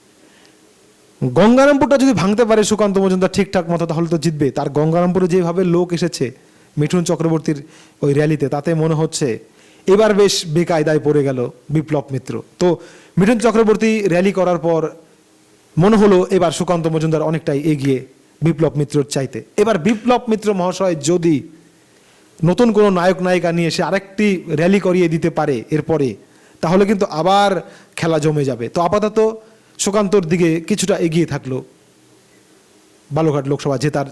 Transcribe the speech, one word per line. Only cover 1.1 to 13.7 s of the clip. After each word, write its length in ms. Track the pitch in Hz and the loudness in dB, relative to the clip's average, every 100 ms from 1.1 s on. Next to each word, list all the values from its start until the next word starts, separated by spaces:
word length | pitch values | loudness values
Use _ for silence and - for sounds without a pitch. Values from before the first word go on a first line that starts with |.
| - | -6
গঙ্গারামপুরটা 760 | 131 135 208 254 285 277 277 277 | -2 2 4 6 4 4 2 2
যদি 160 | 269 | 2
ভাঙতে 300 | 185 190 214 220 | 2 0 0 2
পারে 160 | 220 | 2
সুকান্ত 320 | 208 208 208 196 | 2 0 0 2
মজুমদার 360 | 190 185 185 - | 0 2 0 0
ঠিকঠাক 300 | 190 196 170 | -2 -2 -2
মতো, 140 | 170 165 | -2 -2
তাহলে 220 | 160 165 | -2 -2
তো 80 | 170 | 0
জিতবে। 300 | 165 151 139 | -2 0 -2
তার 180 | 143 143 | -2 -4
গঙ্গারামপুরে 580 | 143 156 170 180 180 180 | 0 0 2 2 0 0
যেভাবে 340 | 185 170 175 170 170 | 0 0 0 0 0
লোক 120 | 175 | 0
এসেছে 320 | 175 175 - 123 - _ _ _ 147 | -2 -4 -4 -6 -8 _ _ _ -4
মিঠুন 260 | 147 180 | -2 0
চক্রবর্তীর 540 | 170 160 165 160 160 143 139 - - - | 0 0 0 -2 -2 -6 -8 -20 -20 -4
ওই 100 | 147 | 0
র্যালিতে, 320 | 143 151 151 135 | 2 2 0 -2
তাতে 200 | 147 170 165 | -2 -2 0
মনে 220 | 160 156 | 0 0
হচ্ছে 280 | 156 - 139 104 - _ _ _ - | -2 -2 -4 -4 -10 _ _ _ 0
এবার 240 | 196 214 | 2 4
বেশ 200 | 202 196 - 170 156 | 4 2 0 -2 -2
বেকায়দায় 460 | 170 160 151 151 | 0 0 0 0
পড়ে 180 | 147 147 | 2 0
গেল 160 | 139 127 127 - - | 0 -2 -6 -8 -6
বিপ্লব 360 | 156 147 147 135 | -4 -2 -4 -4
মিত্র। 220 | 131 - 113 - - | -8 -8 -12 -10 -2
তো 100 | 180 160 - - - - | 0 0 -6 -20 -8 0
মিঠুন 220 | 196 240 | 2 2
চক্রবর্তী 520 | 226 220 214 | 2 2 2